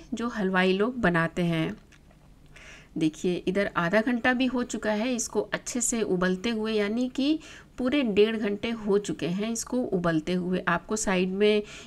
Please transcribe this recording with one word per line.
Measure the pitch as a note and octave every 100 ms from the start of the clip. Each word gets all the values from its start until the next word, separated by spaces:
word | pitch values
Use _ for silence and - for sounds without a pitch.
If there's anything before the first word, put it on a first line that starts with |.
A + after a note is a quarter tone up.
| -
जो | A3+ A#3
हलवाई | A3+ F#3+ F#3 F#3
लोग | F#3+ A3+ B3+
बनाते | F#3 F3 E3 -
हैं। | E3+ E3 E3 G3+ - - - - - - - - - - - -
देखिए, | D#3+ - F3+ F3 -
इधर | G3 G3 -
आधा | E3+ G#3
घंटा | A3+ A#3+ B3+
भी | B3 B3+
हो | B3
चुका | A#3+ A3 G#3+
है | G#3 B3
इसको | A#3 - G#3 -
अच्छे | F#3 - B3
से | - A3+
उबलते | - F3+ F3+ F#3 A#3
हुए, | A3 A3
यानी | G#3+ G3+ A#3 B3+
कि | - C#4 D#4+ - - - -
पूरे | B3 C#4+
डेढ़ | A#3+ G3 A3 A3+
घंटे | G#3 G3+ A#3
हो | A3+ G#3 G3+
चुके | G3+ - D3+
हैं | F#3 A3
इसको | A3+ - B3
उबलते | B3+ F#3 F3 D#3+ E3
हुए। | F#3 F3+ F3+ F3+
आपको | E3+ - A3
साइड | - F#3 F#3
में | G3 G#3 G#3+ G#3 -